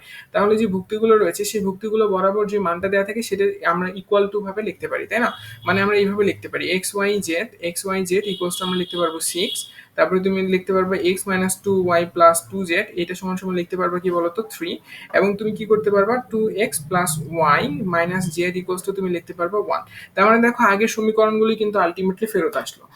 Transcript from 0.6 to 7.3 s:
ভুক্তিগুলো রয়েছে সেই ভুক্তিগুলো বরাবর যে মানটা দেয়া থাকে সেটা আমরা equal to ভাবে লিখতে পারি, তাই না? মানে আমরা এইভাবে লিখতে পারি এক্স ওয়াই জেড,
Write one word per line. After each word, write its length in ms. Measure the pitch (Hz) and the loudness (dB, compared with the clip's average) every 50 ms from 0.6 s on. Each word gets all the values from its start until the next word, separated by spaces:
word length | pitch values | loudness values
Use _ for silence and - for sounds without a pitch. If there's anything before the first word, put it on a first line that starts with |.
| 226 208 | 2 2
ভুক্তিগুলো 500 | 185 190 185 - 214 214 220 226 220 214 | 0 -2 -4 -4 -2 0 4 4 6 6
রয়েছে 280 | 202 170 170 - 202 | 6 2 2 -2 -4
সেই 160 | - - 214 | -2 -2 -2
ভুক্তিগুলো 460 | 190 190 185 - - 220 208 220 214 196 | -2 -2 -4 -4 -4 -2 0 2 2 2
বরাবর 380 | 190 190 190 196 196 208 208 | 2 2 2 2 2 2 0
যে 140 | 196 202 208 | 0 0 0
মানটা 280 | 196 170 170 175 180 196 | 0 0 -2 0 -2 0
দেয়া 160 | 196 196 196 | 0 0 0
থাকে 180 | 202 214 226 | 0 -2 -6
সেটা 480 | 226 - 196 196 196 202 196 - - 170 | -4 -4 -2 0 0 0 0 0 0 0
আমরা 200 | 170 175 180 185 | 0 0 0 -4
equal 340 | 190 196 185 - 208 202 202 196 202 | -6 -8 -4 2 2 2 2 2 0
to 80 | 208 | -4
ভাবে 200 | 196 190 190 214 | -4 -4 -6 -6
লিখতে 260 | 220 202 165 - - 143 | -6 -6 -8 -8 -8 -6
পারি, 200 | 131 - - - | -6 -6 -4 -2
তাই 120 | 196 226 | -2 0
না? 140 | 240 - - - - - - - - | 0 0 -2 -6 -14 -18 -18 -8 -2
মানে 160 | 175 180 196 | 0 0 2
আমরা 160 | 196 202 208 202 | 2 4 4 4
এইভাবে 260 | 202 196 202 208 208 | 2 2 2 2 2
লিখতে 240 | 190 160 - - 156 | 0 0 -2 -8 -8
পারি 240 | - 143 147 147 | -8 -6 -4 -2
এক্স 240 | 180 185 185 - - | -2 -2 -2 -4 -4
ওয়াই 240 | 202 196 202 208 208 | -2 0 0 0 -2
জেড, 280 | 185 165 | -2 -2